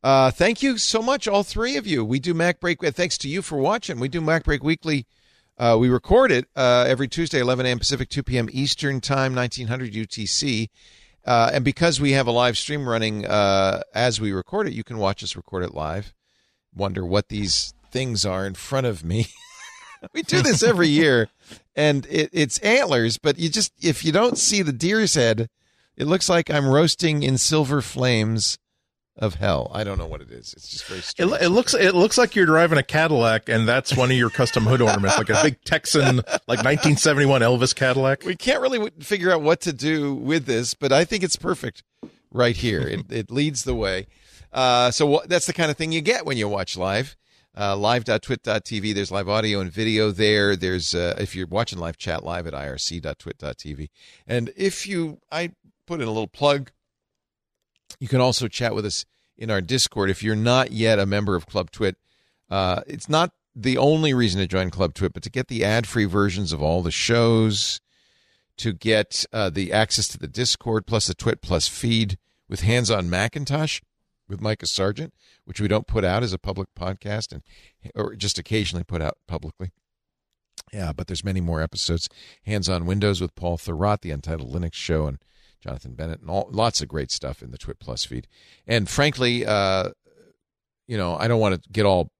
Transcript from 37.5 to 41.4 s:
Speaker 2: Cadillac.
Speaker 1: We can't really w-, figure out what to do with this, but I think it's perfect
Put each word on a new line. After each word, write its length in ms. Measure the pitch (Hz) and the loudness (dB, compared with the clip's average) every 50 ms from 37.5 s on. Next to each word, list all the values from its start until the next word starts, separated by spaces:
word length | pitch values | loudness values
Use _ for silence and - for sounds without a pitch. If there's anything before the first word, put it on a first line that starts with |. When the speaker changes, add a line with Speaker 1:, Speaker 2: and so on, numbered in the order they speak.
| 127 120 123 127 - | 4 4 2 0 0
Speaker 2:
Cadillac. 480 | - 139 127 127 135 131 135 139 - - | 0 2 2 2 2 2 2 0 0 -2
Speaker 1:
We 120 | 180 185 | -8 -8
can't 260 | - - 247 277 294 | -4 0 0 0 2
really 160 | 254 262 262 233 | 2 0 0 0
w-, 240 | 208 226 _ - | -4 -4 _ -12
figure 300 | 127 - 208 202 175 185 | -4 -4 -4 0 2 2
out 100 | 185 160 | 2 4
what 200 | 147 151 170 - | 4 2 2 2
to 120 | - 180 151 | 2 -6 -4
do 400 | - 135 151 156 156 147 143 139 | -2 -2 0 0 0 0 -2 -4
with 320 | 127 120 131 156 165 131 | -4 -2 0 0 0 0
this, 300 | 135 123 113 123 117 - | 0 0 0 0 -2 -6
but 160 | _ - 139 | _ 2 4
I 140 | 135 143 175 | 4 4 4
think 180 | - 226 208 185 | 2 0 -2 -2
it's 140 | 170 - | -2 -4
perfect 440 | - | -4